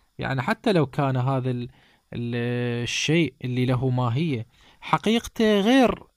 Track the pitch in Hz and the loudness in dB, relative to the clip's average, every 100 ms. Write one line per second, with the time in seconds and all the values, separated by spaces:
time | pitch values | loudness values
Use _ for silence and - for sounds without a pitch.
0 | _ - 123 131 123 220 233 180 139 - | _ -10 -6 -4 -2 -2 2 2 2 0
1 | 139 131 123 135 127 123 120 - _ _ | 0 0 0 0 -2 -4 -8 -14 _ _
2 | _ - 117 120 120 120 120 120 117 - | _ -8 -4 -4 -2 -2 -2 -4 -4 -2
3 | - 165 156 - 123 123 123 127 131 123 | 2 2 2 -2 -6 0 0 0 0 0
4 | 123 120 170 123 113 _ _ _ - 156 | 0 0 -2 -4 -8 _ _ _ -4 -2
5 | 208 226 - - 220 208 190 269 240 - | 0 0 -2 0 2 4 4 4 4 0
6 | - | -10